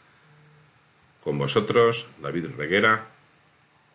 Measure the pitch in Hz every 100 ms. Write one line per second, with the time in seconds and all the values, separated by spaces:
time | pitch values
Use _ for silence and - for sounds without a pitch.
0 | _ _ _ _ _ _ _ _ _ _
1 | _ _ - 71 69 113 104 123 117 117
2 | - - 73 82 80 64 76 98 110 110
3 | - _ _ _ _ _ _ _ _